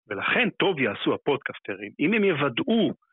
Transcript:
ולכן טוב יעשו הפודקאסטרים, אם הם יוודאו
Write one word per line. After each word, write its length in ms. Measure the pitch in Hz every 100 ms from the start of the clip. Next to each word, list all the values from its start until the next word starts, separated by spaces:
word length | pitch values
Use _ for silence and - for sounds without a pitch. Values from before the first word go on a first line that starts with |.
| -
ולכן 400 | 98 98 214 226
טוב 300 | - 196 156
יעשו 340 | 113 101 156
הפודקאסטרים, 760 | 104 - 131 - - - 95 104 -
אם 140 | 156
הם 100 | 226
יוודאו 680 | 196 147 143 117 - 226 160 - _